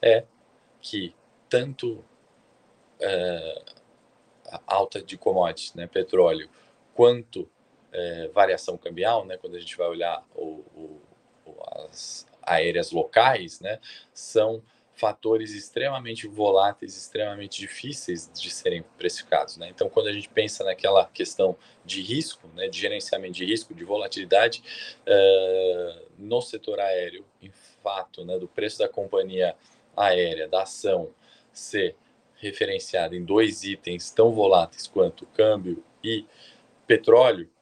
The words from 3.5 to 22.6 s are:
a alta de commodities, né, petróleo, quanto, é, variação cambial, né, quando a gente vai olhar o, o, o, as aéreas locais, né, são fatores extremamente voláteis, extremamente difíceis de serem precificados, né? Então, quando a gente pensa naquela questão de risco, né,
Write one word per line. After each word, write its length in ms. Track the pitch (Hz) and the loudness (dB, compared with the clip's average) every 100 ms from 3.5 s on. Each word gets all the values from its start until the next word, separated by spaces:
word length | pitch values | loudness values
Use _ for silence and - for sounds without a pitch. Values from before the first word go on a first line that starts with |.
| 78 - - _ _ _ _ _ _ - | -12 -16 -20 _ _ _ _ _ _ -18
a 160 | - - | -16 0
alta 340 | 98 95 101 | 2 2 -4
de 160 | - 95 | -12 -6
commodities, 560 | - 95 87 82 - | 0 2 0 -2 -12
né, 140 | - 85 | -12 -6
petróleo, 640 | - 92 92 87 80 - _ _ _ _ | -4 -2 2 2 0 -6 _ _ _ _
quanto, 560 | - 120 123 117 - 82 _ _ _ _ | 4 4 4 -6 -12 -12 _ _ _ _
é, 360 | 90 87 82 80 | -8 -6 -6 -4
variação 480 | 101 98 87 - 90 | 4 4 4 -2 -8
cambial, 480 | 87 85 98 117 95 | -8 -2 0 0 -2
né, 100 | 92 | -12
quando 180 | 90 87 | -12 -14
a 40 | |
gente 160 | 85 - | -14 -4
vai 120 | 87 | -4
olhar 360 | 82 85 82 - - | -2 -4 -4 -10 -12
o, 280 | 78 78 76 78 | -10 -10 -18 -18
o, 260 | 78 78 _ _ _ _ 80 | -18 -18 _ _ _ _ -20
o, 100 | 76 - - 78 | -18 -14 -12 -14
as 360 | - - - - _ | -16 -14 -14 -18 _
aéreas 480 | - 85 85 85 117 | -2 0 2 -2 -2
locais, 680 | 165 - - 123 123 87 - | -4 0 4 4 4 -4 -12
né, 200 | 95 110 - - _ | -10 -10 -12 -20 _
são 500 | - - 113 110 113 - _ _ | -20 -2 2 2 -2 -12 _ _
fatores 580 | _ 110 104 110 110 110 | _ -4 -2 0 0 0
extremamente 760 | 104 - - 135 135 120 110 107 | -12 -10 -6 -4 -6 -8 -12 -12
voláteis, 680 | 104 104 95 98 101 98 - | 0 4 4 4 0 -12 -16
extremamente 640 | - 98 104 101 98 - | -10 -6 -4 -6 -12 -12
difíceis 680 | 95 - 127 147 - 85 - | -12 -12 -12 -12 -8 -10 -10
de 180 | - 85 | -14 -12
serem 320 | - 95 87 82 _ | -4 -4 -4 -8 _
precificados, 600 | 87 - - 87 - - | -6 -6 -2 0 0 -10
né? 100 | 85 | -18
Então, 200 | 90 82 | -6 -2
quando 180 | - 104 | 0 0
a 60 | |
gente 160 | 104 101 | -4 -4
pensa 340 | - 107 - | -2 -2 -2
naquela 420 | 98 92 98 98 87 | -4 -2 4 4 4
questão 500 | - 90 - 95 90 - _ | -2 -8 0 0 0 -12 _
de 180 | - 95 | -14 -12
risco, 460 | 95 127 160 - 87 | -6 -6 -6 -10 -18
né, 120 | 85 | -10